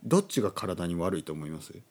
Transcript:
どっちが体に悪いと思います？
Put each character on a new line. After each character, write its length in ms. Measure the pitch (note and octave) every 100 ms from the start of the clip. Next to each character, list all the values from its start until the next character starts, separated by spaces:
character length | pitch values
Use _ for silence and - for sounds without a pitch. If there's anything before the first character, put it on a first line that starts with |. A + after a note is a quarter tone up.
| A#2
ど 140 | E3+
っ 60 | G3
ち 160 | -
が 100 | G#2
体 360 | - G2 E2+ F2
に 80 | F2
悪 220 | E2+ F#2
い 60 |
と 100 | D#2
思 120 | D#2 D2+
い 20 |
ま 120 | D#2
す？ 120 | D2 - -